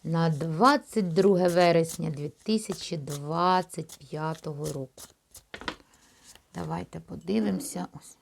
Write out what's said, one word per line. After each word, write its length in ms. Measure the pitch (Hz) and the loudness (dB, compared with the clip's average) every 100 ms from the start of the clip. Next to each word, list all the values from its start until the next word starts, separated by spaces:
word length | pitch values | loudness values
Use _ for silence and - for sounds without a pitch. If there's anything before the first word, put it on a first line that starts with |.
на 260 | 160 165 165 | -2 0 2
двадцять 840 | 147 165 160 247 285 - 220 180 | 0 -4 4 4 4 0 -2 2
друге 340 | 165 196 185 180 | 4 6 6 4
вересня 600 | 175 175 165 165 - 160 | 6 6 6 2 -4 -6
дві 200 | 143 147 | -6 -8
тисячі 680 | _ - 214 - - - 165 | _ -2 -2 -2 -10 -6 -8
двадцять 1000 | 139 143 147 165 180 185 180 - - - 139 | -6 -8 -4 0 4 2 0 -10 -12 -16 -12
п'ятого 560 | 151 156 160 - 143 151 | -6 -6 -6 -10 -6 -6
року. 300 | 143 131 - - _ _ - _ - - - _ _ _ _ - - _ | -6 -10 -14 -20 _ _ -20 _ -12 -12 -12 _ _ _ _ -20 -20 _
Давайте 440 | 170 160 165 175 165 | -10 -6 -8 -8 -14
подивимося. 880 | 165 170 165 214 208 185 - 180 180 147 | -14 -14 -4 -2 0 -4 -6 -10 -10 -14
Ось. 180 | - - | -20 -20